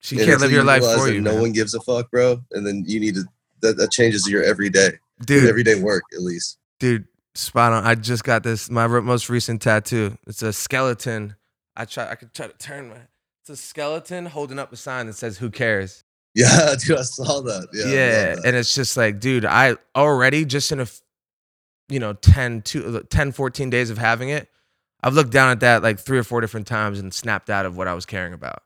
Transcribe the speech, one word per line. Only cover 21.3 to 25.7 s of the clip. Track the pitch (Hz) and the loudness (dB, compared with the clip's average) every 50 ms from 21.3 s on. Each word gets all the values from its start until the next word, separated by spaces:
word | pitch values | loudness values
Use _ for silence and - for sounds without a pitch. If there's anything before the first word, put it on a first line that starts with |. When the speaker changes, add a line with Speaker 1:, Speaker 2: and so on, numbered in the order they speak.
| _ _ _ _ _ _ _ _ _ _ _ _ | _ _ _ _ _ _ _ _ _ _ _ _
Speaker 1:
you | 135 135 | -6 -6
know, | 120 104 104 | -4 -6 -8
ten, | - - - - 139 131 120 117 113 | 4 8 8 8 8 4 -4 -4 -6
two, | 104 - - 156 - 98 117 107 - _ | -8 -8 -8 -8 -6 -6 -8 -8 -8 _
ten, | - - 147 139 | -2 -2 -2 -2
fourteen | 127 - 135 131 127 - 139 127 | -4 -4 -6 -6 -4 -6 -6 -2
days | 123 123 123 113 | -2 -2 -2 -2
of | 110 107 | -6 -2
having | 117 113 117 117 127 135 | -2 -2 -2 -2 -4 -6
it, | 147 151 - _ _ _ _ _ _ _ _ _ _ _ | -8 -8 -8 _ _ _ _ _ _ _ _ _ _ _
I've | - 127 | -2 2
looked | 135 156 151 120 | 4 4 2 4
down | 110 135 131 131 | 4 4 4 4
at | 123 107 | 4 4
that, | 127 123 | 4 4